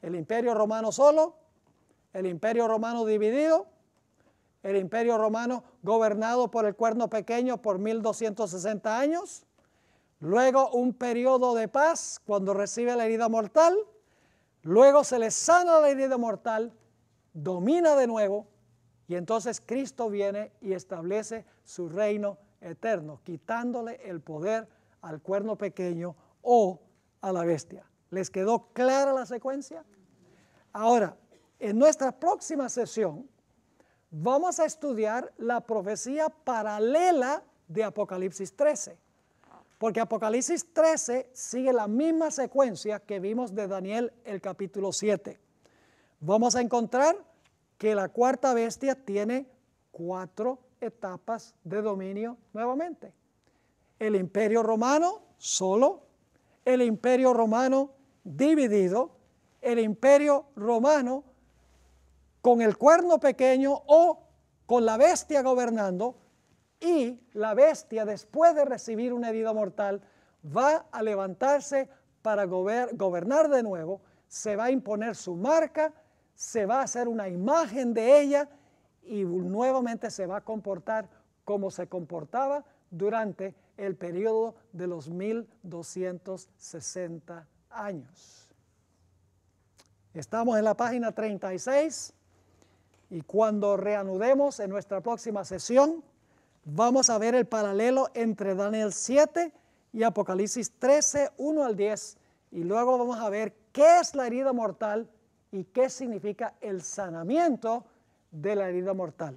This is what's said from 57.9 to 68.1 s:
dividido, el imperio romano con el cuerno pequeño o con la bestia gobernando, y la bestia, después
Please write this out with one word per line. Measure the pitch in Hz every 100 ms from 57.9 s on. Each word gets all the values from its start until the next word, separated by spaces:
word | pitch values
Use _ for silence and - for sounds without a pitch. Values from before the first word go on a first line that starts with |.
| - _ _
dividido, | - 147 285 311 254 208 185 196 269 _ _ _ _ _
el | 262 233
imperio | 220 214 262 285 294 277 - -
romano | 208 233 254 302 247 262 294 _ _ _ _ _ _ _ _ _ _ _
con | - 240
el | 226 202
cuerno | 254 330 349 311
pequeño | 285 247 262 262 269 277 -
o | 302 339 311 - _ _ _ _
con | 247
la | 226 220
bestia | 302 359 - 294
gobernando, | 254 254 240 226 196 180 233 254 _ _ _ _ _ _
y | 330 339 240 247 _
la | 208 220
bestia, | 208 294 294 - 220
después | 214